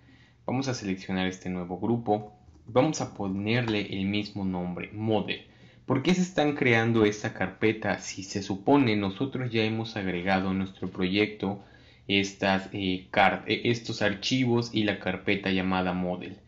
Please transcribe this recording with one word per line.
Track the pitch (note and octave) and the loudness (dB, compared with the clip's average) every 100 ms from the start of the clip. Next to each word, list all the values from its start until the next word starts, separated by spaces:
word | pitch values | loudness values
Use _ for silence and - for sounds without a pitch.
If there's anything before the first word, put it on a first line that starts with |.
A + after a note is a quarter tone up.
| - - - _ - | -20 -20 -20 _ -4
Vamos | B2 C3+ | -2 -2
a | |
seleccionar | A#2+ G2+ F#2+ - F#2+ F#2 | -4 -4 -4 -4 -2 -2
este | F#2 F2+ | -4 -6
nuevo | F2+ F2 F2+ | -6 -6 -4
grupo, | G#2+ A#2 A#2 G#2 G#2+ - - - - | -2 0 2 0 -2 -16 -20 -20 -2
vamos | A#2+ D#3 D3+ | 2 2 0
a | B2 | -6
ponerle | - G2+ F#2+ G#2 A#2+ A#2 G#2+ | -6 -4 -2 0 0 0 -2
el | G2 G2 G2 | -2 -2 -2
mismo | G#2 G2+ G#2 F#2+ | -2 -4 -4 -4
nombre, | F#2 F2+ F2 - | -4 -4 -6 -8
Model. | G#2 A2 G#2+ F#2+ - - - - - - | -4 0 2 0 -6 -12 -20 -20 -12 -2
¿Por | C3+ | 0
qué | D3 | 2
se | F3+ | 2
están | F3+ - D3 C#3+ | 2 2 0 2
creando | C3+ A2+ A2+ A2+ G#2 | 4 4 4 4 4
esta | G#2 A2+ | 4 -4
carpeta | - F#2 - A2 A2 G#2 - | -4 -4 0 0 2 -2 -4
si | - - | -6 -12
se | F#2+ G#2 | -8 -6
supone | G2 F#2+ - C#3+ B2 G#2 | -4 -2 4 4 6 2
nosotros | G2+ F#2+ C3+ B2+ B2+ | 0 -2 -4 -4 -2
ya | A2 | 0
hemos | A2 A2 A2 A2 | 0 0 -4 -4
agregado | F#2+ F2 F2+ F#2+ F#2+ | -4 -2 0 2 2
a | |
nuestro | F#2+ F#2+ - F#2 | 0 -4 -6 -8
proyecto | F#2+ F#2 G2+ G#2 - G2 G2+ - - - - - | -2 0 2 2 0 -4 -4 -10 -20 -20 -14 0
estas, | G2 G2 - G2+ F#2+ - | 2 2 0 2 2 0
eh, | G#2 F#2+ F#2 - | -4 -2 -2 0
car-, | - G2 F2+ - | 4 6 4 0
eh, | A2 A#2+ | 0 0
estos | A#2 - A2+ | 0 -4 -2
archivos | G#2 G2 - C3 B2 A#2+ A#2 | -2 -2 -2 0 2 2 0
y | A2+ | 0
la | G#2 F#2+ | 0 0
carpeta | F#2+ F#2 - G2 F#2+ | -2 -2 0 0 0
llamada | F#2+ F#2 F#2 F#2 | 0 2 0 0
Model? | F2+ F2+ F2+ - - | 0 -2 -4 -8 -14